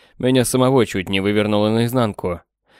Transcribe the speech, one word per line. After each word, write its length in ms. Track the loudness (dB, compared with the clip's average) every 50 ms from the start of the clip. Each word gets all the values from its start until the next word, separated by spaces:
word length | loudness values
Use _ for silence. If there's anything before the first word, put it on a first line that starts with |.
| _ _ _ -4
Меня 260 | -2 2 2 2 2
самого 420 | 2 0 0 2 2 4 2 2 0
чуть 220 | -2 -6 -6 -4
не 100 | -4 -2
вывернуло 500 | 0 0 0 0 0 0 0 0 2 2
наизнанку. 720 | 2 0 0 0 0 -2 -2 -2 -4 -6 -8 -8 -8 -8 -12 _ _ _ _ _ _ _